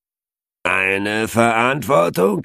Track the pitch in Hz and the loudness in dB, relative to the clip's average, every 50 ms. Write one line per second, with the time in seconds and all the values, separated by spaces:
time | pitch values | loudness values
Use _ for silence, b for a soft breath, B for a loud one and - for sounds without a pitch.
0 | _ _ _ _ _ _ _ _ _ _ _ _ - 87 92 95 95 95 98 98 | _ _ _ _ _ _ _ _ _ _ _ _ -4 -2 -2 0 0 0 0 0
1 | 101 104 107 110 113 107 - 110 117 117 113 113 117 123 135 151 135 - 139 165 | -2 -2 -2 -2 -2 -2 0 2 2 2 2 2 2 0 0 -2 -2 0 2 2
2 | - - - 170 180 202 208 175 | 2 0 0 0 0 0 0 -2